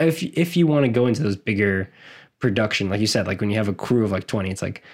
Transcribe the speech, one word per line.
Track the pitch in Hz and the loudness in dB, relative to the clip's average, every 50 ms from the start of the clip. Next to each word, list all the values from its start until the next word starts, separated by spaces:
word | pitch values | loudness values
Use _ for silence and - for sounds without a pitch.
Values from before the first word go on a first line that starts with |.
if, | 160 165 160 - | 0 0 0 -2
if | - 135 - 156 170 170 - | -4 -4 -2 -2 -2 0 2
you | 175 170 | 2 4
wanna | 151 151 143 139 123 | 4 4 4 4 4
go | 113 123 123 | 2 2 2
into | 123 110 107 | 2 2 0
those | 104 101 101 | 0 -2 -4
bigger | - - 113 104 101 104 101 95 95 95 - _ - - - - - - _ _ - | -4 -2 -2 0 2 2 2 2 0 -2 -6 _ -20 -20 -20 -20 -20 -20 _ _ -4
production, | - 120 95 117 110 107 - - 101 92 | -2 0 0 0 0 0 0 -2 -2 -2
like | 98 101 | -2 0
you | 110 | 0
said, | 104 - 113 95 | 0 0 0 -2
like, | 98 98 90 | -2 -4 -4
when | 107 101 | -2 -2
you | 104 | 0
have | 110 107 101 | 0 -2 -2
a | 92 | -4
crew | - - - 127 120 110 | -4 -2 0 2 2 2
of, | 101 | 0
like, | 98 92 - | -2 -4 -4
twenty, | - - 104 92 95 | -4 -4 -4 -4 -4
it's | 92 - | -6 -6
like, | 101 95 - - - - | -8 -8 -8 -10 -16 -20